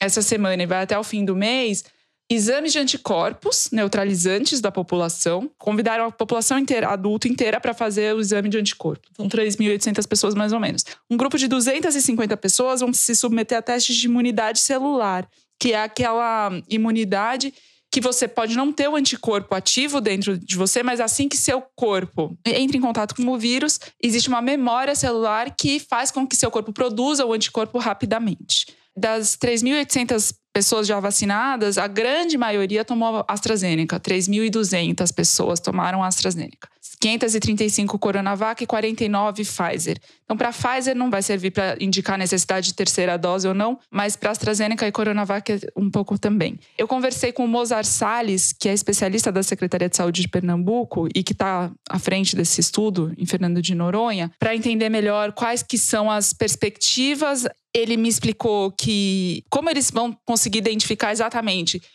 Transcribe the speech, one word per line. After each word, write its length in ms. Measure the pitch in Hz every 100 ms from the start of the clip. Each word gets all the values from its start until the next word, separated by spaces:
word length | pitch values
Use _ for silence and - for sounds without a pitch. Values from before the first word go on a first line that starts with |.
essa 240 | 196 190
semana 400 | 202 220 202 185
e 20 | 180
vai 160 | 185
até 160 | 190 208
o 60 |
fim 200 | 220 208
do 120 | 202 190
mês, 480 | 214 254 240 196 - _ _ _ -
exames 420 | 233 208 269 311
de 80 | 302
anticorpos 880 | 269 269 - 185 170 - 403 - -
neutralizantes 880 | 220 202 208 202 190 180 196 294 277
da 100 | 214
população. 800 | 190 175 180 170 170 170 175 262 -
Convidaram 480 | - 214 233 226 226
a 60 |
população 460 | 226 220 240 220 269
inteira, 300 | 269 247 -
adulta 400 | 202 196 214 240
inteira, 320 | 247 226 214
pra 140 | 247
fazer 420 | 233 226 208 214 220
o 60 |
exame 260 | 208 208 202
de 100 | 214
anticorpo. 480 | 202 - 160 151 _ -
São 100 | 202
três 300 | 226 214 202
mil 100 | 214
e 40 |
oitocentas 340 | 202 220 208 208
pessoas, 280 | 214 208
mais 200 | 208 214
ou 60 | 226
menos. 260 | 208 - - - -
Um 80 | 233
grupo 200 | 269 285
de 80 | 262
duzentas 440 | 254 240 277 330
e 80 | 285
cinquenta 360 | 269 226 214 208
pessoas 420 | 190 - 254 254
vão 140 | 247
se 200 | 254 - 233
submeter 400 | 247 226 220 233
a 40 |
testes 360 | 226 240 240 240
de 80 | 240
imunidade 540 | 240 240 226 220 220
celular, 680 | - 269 269 277 208 185 185 _ _ -
que 140 | 247
é 100 | 214
aquela 680 | 214 214 247 226 233 226 208 180 -
imunidade 840 | 220 226 226 214 196 214 254 269 - - _ _
que 80 | -
você 300 | 254 247 226
pode 260 | 233 226 233
não 160 | 277
ter 160 | 294 285
o 80 | 302
anticorpo 580 | 269 240 - 202 196
ativo 460 | 190 - - 285 285
dentro 380 | 220 196 202 185
de 180 | - 185
você, 260 | 190 247
mas 200 | 247 240
assim 260 | 226 - 277
que 80 | -
seu 260 | - 262 262 -
corpo 580 | 233 190 185 - 156 170 -
entra 320 | 233 269 277
em 40 |
contato 320 | 247 233 208
com 100 | -
o 140 | 247 254
vírus, 400 | 226 254 302 - - -
existe 280 | 240 226 247
uma 120 | 247
memória 540 | 240 285 247 240 269 285
celular 580 | 262 233 220 214 262
que 280 | - 285 285
faz 300 | - 240 262
com 140 | - 262
que 120 | -
seu 120 | 240
corpo 220 | 226 214
produza 540 | 208 247 214 262 294 247
o 80 |
anticorpo 440 | 220 - - 220 247
rapidamente. 920 | 226 202 214 220 226 170 - - - - _ -
Das 400 | 220 220 214 -
três 260 | 247 233
mil 140 | 247 294
e 40 |
oitocentas 540 | 285 277 247 233 208 - _
pessoas 320 | 202 202 226 208
já 140 | 202
vacinadas, 800 | 196 202 208 202 254 262 208 196
a 100 | 202
grande 500 | 202 233 294 339 302
maioria 460 | 233 208 196 208
tomou 400 | 220 233 226 220 -
AstraZeneca. 760 | 202 - 220 185 160 160 170
Três 260 | - 185 190
mil 160 | 208
e 60 | 220
duzentas 600 | 214 202 180 170 170 180
pessoas 520 | - 170 - - 170
tomaram 420 | - 185 175 185
AstraZeneca. 640 | 185 185 190 170 147 - - _ - -
Quinhentas 340 | 214 226 233
e 60 | 220
trinta 240 | - 208
e 60 | 214
cinco 280 | 202 202 208
Coronavac 640 | 208 196 196 196 220 226
e 60 | 233
quarenta 360 | 220 220 220
e 60 | 220
nove 340 | 202 208 208
Pfizer. 540 | 208 - 175 - 170 - - -
Então, 120 | - 220
pra 160 | 240
Pfizer 440 | 233 247 254 254 254
não 140 | 254
vai 140 | 202
servir 280 | 196 202 185
pra 240 | 185 190 -
indicar 360 | 190 190 185 196
a 20 |
necessidade 500 | 185 190 - 190 185
de 60 | -
terceira 420 | 190 - 180 175
dose 300 | 175 185 190
ou 80 | 190
não, 240 | 214 262 _
mas 260 | 190 208 208
pra 120 | 208
AstraZeneca 560 | 214 - 214 214 220 214
e 60 |
Coronavac 680 | 202 214 208 202 202 214 202 - -
um 140 | 196
pouco 300 | 208 196 202
também. 400 | 214 214 160 - - -
Eu 100 | 220
conversei 440 | 262 254 247 247
com 140 | 247 240
o 20 |
Mozart 400 | 233 240 226 214
Salles, 680 | - 208 233 233 190 -
que 160 | - 208
é 40 |
especialista 580 | 202 - 202 196 202 214
da 100 | 190
Secretaria 480 | 190 190 180 180 180
de 60 | -
Saúde 260 | 175 170
de 60 | 180
Pernambuco 800 | 185 180 175 180 233 233 - 165 -
e 80 |
que 100 | 185
tá 380 | 202 196 185 175 - -
à 80 | 190
frente 380 | - 190 190 185
desse 240 | 170 -
estudo, 520 | 170 - 214 185 160 170
em 80 | 175
Fernando 360 | 180 180 175
de 100 | 170
Noronha, 560 | 180 175 196 233 202 170 -
pra 160 | 226
entender 360 | 226 233 226 220
melhor 420 | 220 208 208 208
quais 320 | 208 233 240
que 140 | - 240
são 340 | - 220 214
as 220 | 214 202
perspectivas 1120 | - 214 - 208 202 - - 269 285 302 277 247 - _
ele 240 | 233 226 226
me 120 | 226
explicou 600 | 220 226 214 233 208 196
que, 720 | 190 - 208 196 190 180 165 -
como 200 | 277 320
eles 200 | 285 247
vão 240 | 233 240 233 -
conseguir 340 | 233 226 208
identificar 520 | 214 214 - 214 220
exatamente 720 | 208 226 240 220 185 165 170 -